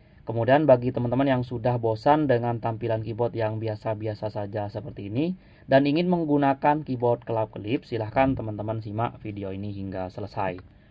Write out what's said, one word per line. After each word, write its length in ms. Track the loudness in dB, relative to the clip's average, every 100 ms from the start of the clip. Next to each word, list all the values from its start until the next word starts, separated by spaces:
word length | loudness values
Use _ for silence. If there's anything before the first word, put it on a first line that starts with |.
| -20 -16 -6
Kemudian 400 | -2 4 4 6
bagi 240 | 6 4
teman-teman 480 | -2 0 2 2 2
yang 40 | 0
sudah 320 | -2 0 0
bosan 480 | 0 2 4 4 4
dengan 320 | 2 2 -2
tampilan 400 | -4 -4 -2 -2
keyboard 320 | -4 -2 -2 0
yang 240 | -2 -2
biasa-biasa 640 | -4 -4 -4 -4 -4 -4 -6
saja 320 | -6 -6 -4 -6
seperti 400 | -8 -10 -10 -6
ini 320 | -2 -2 -4 -10 -12 4
dan 160 | 4 6
ingin 240 | 2 2
menggunakan 720 | 2 2 4 4 2 2 2
keyboard 400 | -2 0 0 0
kelap-kelip, 640 | -2 -2 -2 -6 -4 -4 -4
silahkan 480 | -6 -2 2 2
teman-teman 480 | 2 -4 -6 -6 -6
simak 400 | -6 -4 -4 -4
video 320 | -10 -8 -8
ini 160 | -6 -8
hingga 400 | -8 -8 -6 -8
selesai. 480 | -8 -10 -4 -4 -4 -12 -20 -20